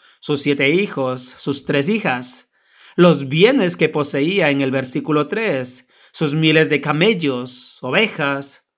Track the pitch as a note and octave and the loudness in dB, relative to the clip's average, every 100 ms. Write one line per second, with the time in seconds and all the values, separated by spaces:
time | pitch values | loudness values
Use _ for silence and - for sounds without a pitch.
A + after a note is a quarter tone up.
0 | _ _ - D3 D3 C#3+ C#3 F3 G3+ C#3+ | _ _ -4 -2 0 2 2 2 0 -4
1 | C3 B2+ - - - C#3 - C#3+ D3+ A3+ | -4 -6 -10 -8 -6 -6 -2 -2 0 0
2 | F#3 B2 B2 - _ _ _ _ - - | -2 -4 -6 -14 _ _ _ _ -8 4
3 | F3 C#3+ C3+ D#3 G#3+ C4+ F3+ F3 D#3 D3+ | 4 4 0 4 4 4 0 0 0 0
4 | C#3+ C#3 D#3 G3 D3+ C#3 C3+ C3+ C3 D3+ | -2 0 0 2 2 2 0 -2 -4 -6
5 | D#3 D3 C#3+ G3+ A3 C3+ B2+ - _ _ | 0 0 0 -2 -2 -4 -6 -14 _ _
6 | _ - D#3 D#3 D#3 D#3 C#3+ D3 D3 D3 | _ -4 -2 2 4 4 4 0 0 2
7 | G3+ F#3+ D3 B2 B2+ - - - B2+ E3 | 2 2 0 -2 -6 -12 -18 -10 -2 0
8 | A3 - C#3 C#3 C#3+ - _ | 0 -2 -4 -4 -8 -18 _